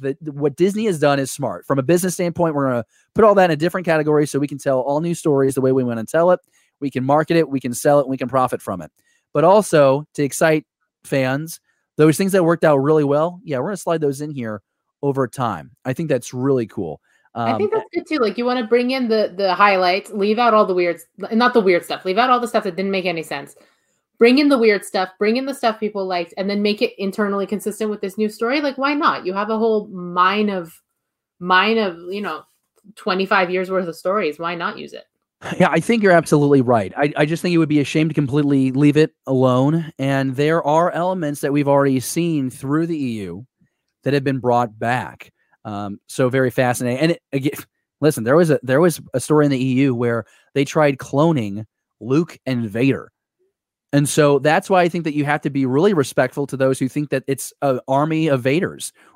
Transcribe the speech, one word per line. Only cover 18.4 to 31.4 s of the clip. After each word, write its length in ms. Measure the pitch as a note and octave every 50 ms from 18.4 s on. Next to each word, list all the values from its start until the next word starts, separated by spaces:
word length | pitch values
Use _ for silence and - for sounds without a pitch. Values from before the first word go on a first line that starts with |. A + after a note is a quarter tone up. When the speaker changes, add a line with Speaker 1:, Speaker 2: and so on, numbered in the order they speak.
| A#3+
Speaker 2:
wanna 220 | B3 B3 B3+ A#3
bring 240 | G#3+ A#3 B3 B3 B3
in 180 | C4 C4+ B3 A3
the, 240 | A3 G#3+ G3+ - F3
the 200 | F#3 G3+ F#3 F3+
highlights, 560 | F3+ G#3 G#3 G3 F#3 F#3 F3 F3+ G3+ - -
leave 280 | G3 G#3 G3 G#3 G#3+ A3+
out 140 | A#3+ A#3
all 140 | G#3+ G#3+ G3+
the 80 | F#3 F3+
weird 220 | F3+ F3 E3+ E3
s-, 100 | - - _ _ - F#3+ -
not 220 | A3+ A3+ B3 B3 B3
the 60 | A#3+
weird 240 | F#3+ F#3+ F3 E3+ E3+
stuff, 200 | - D3+ - -
leave 140 | F#3+ F#3 G#3+
out 100 | B3 C4
all 120 | B3 A#3+
the 80 | B3 -
stuff 160 | - A3 -
that 120 | G3 E3
didn't 140 | F#3 F#3+ G3
make 160 | G3 F#3 F3
any 160 | F#3 E3+ E3
sense. 340 | D#3+ - D3+ C#3+ C#3+ - - _ _ _ _ _ _ _ _ _ _ _ _ _
Bring 200 | A#3 A#3+ B3+ C#4+
in 100 | D4+ C#4+
the 100 | C#4+ A#3+
weird 260 | A3+ A3 G3+ F#3+ -
stuff, 260 | - - G3 F#3 - - _
bring 180 | G#3 G#3+ A3+
in 100 | B3+ C4+
the 80 | C#4 C4+
stuff 260 | - - A3+ G#3+ A3
people 260 | G#3+ G#3 G#3 G3+ F#3+
liked, 260 | F#3 F3+ F3 F3 F3 -
and 120 | - F#3+ G3+
then 140 | G3+ G3+
make 180 | G#3 G#3 G#3 G#3
it 120 | B3 G#3+ -
internally 500 | - G3 G3 F#3+ - G#3 G3+ G3+ G3+ F#3+
consistent 440 | F#3 G#3+ F#3 - G#3+ G3 - A3 G#3
with 100 | G#3 G3+
this 160 | - F#3+ -
new 120 | G#3+ G#3+ G#3
story. 320 | G#3+ - A3+ A#3 C4+ D#4
Like, 180 | D4 C#4 C4+ B3+
why 160 | C4+ C#4+ D4
not? 320 | D4 E4 C#4 C3+ - E3
You 60 | F3+
have 180 | F#3+ G3 G#3+ G#3+
a 80 | A3 G#3+
whole 300 | A3+ A3+ A3 G#3+ G3 G#3
mine 600 | F#3+ F3+ F3 F3 F3 F3+ F3+ F#3 G3 G#3+ G#3+ G#3
of, 320 | G3 F#3 E3+ E3 - _ _ _ _ _ _ _ _ _ _ _ _ _